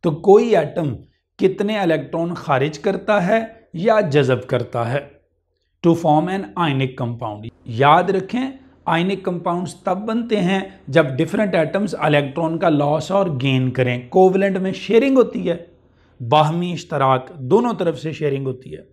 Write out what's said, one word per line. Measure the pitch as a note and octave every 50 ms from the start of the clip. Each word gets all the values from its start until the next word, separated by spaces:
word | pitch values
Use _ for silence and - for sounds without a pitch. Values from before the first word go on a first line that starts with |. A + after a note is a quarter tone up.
| -
तो | F3 D3+ D#3+ -
कोई | G3+ G3 G#3+ A#3 A#3+ G#3+
एटम | F3 D#3 C#3+ - - E3 C#3+ A2+ F2 - _ _ _ _ _ _ _
कितने | G3 F#3+ F#3+ - G#3 G3+ A3 G#3 G3
इलेक्ट्रॉन | E3+ D#3+ D#3 C3+ C3 - E3 E3 E3+ F3
खारिज | - - - C#3+ B2+ C3+ D3+ D3+ -
करता | - G3+ F#3+ F#3+ - - G#3+ G3+
है | F3 F3+ G#3+ A3+ A3+ - - - _ _ -
या | E3 E3+ A3+ A3 G#3+ G#3
जज़ब | D#3+ C3 D3 C#3 B2+ C3 A#2 -
करता | - C3+ B2 B2 - - A#2+ A#2
है? | A2+ B2+ C#3+ - - - _ _ _ _ _ _ _ _ _ _ _ _ _ -
To | E3+ E3+
form | E3 - E3 D3+ D3+ - F3+
an | F#3+ G3 F#3+ - - F3+
ionic | F3 D#3 C#3 C3+ C3+ B2+ C3
compound। | - C3 A#2 A#2 A#2 B2 A2 G#2 G#2 G#2+ A#2 _ _ _ -
याद | A#2 A2 C3+ C#3+ D3+ F3 F3+ F3+
रखें, | G3 F#3+ - - - B3 C4 C4 C4+ - - - _ _ _ -
ionic | D#3+ E3 F3 F#3+ G3+ F#3+ -
compounds | G3+ F#3 F3 E3+ F#3 E3+ F3 F#3 D3 - - _
तब | G3 F3+ F#3+ G#3
बनते | A3+ A3 A#3+ A#3 A#3 A3 G#3
हैं | F3+ F3 G3 F#3+ F#3+ - - - _ -
जब | C3 E3 D#3 C#3 C3
डिफरेंट | B2 E3 D#3+ - G#3+ A3 G3 F3+
एटम्स | F3+ D#3+ D3+ - G3 G#3+ G3 - - D3+
इलेक्ट्रॉन | D#3 D3 C#3+ C#3+ C3+ C3 F3 E3 D#3+ E3 E3
का | F#3 F3
लॉस | D#3 C#3+ C#3+ C#3+ D3+ D#3 D#3 - F#3
और | G3 G3 F#3 D3+ B2+
गेन | B2+ C#3 C3 B2+ C3 B2+
करें। | - - B2+ B2 B2 B2 B2 -
कोवेलेंट | - F#3 F#3 F#3 F#3 G3 G3 G3 F#3+ F#3+
में | F#3+ F#3+ F#3
शेयरिंग | - - - G#3 A3+ C#4 C#4 C4+
होती | C4 A#3 - - - F3+
है, | F3 E3 E3+ - - _ _ _ _ _ _ _ _ _ _
बाहमी | B2 A2+ C#3+ D3+ D#3 D3+ D#3+ E3+ F3 F3+ E3+
इश्तराक, | D3 - - E3 C#3+ C#3 C3 C3 B2+ B2+ - F3+
दोनों | D#3+ C3 B2 D#3 A3 A#3+ B3 A3
तरफ | E3 F#3+ E3+ D#3
से | B2 B2+ D#3+ D3+
शेयरिंग | - D#3 D3 C#3 C3+ C#3
होती | C3 B2 - - -
है। | D#2 - - _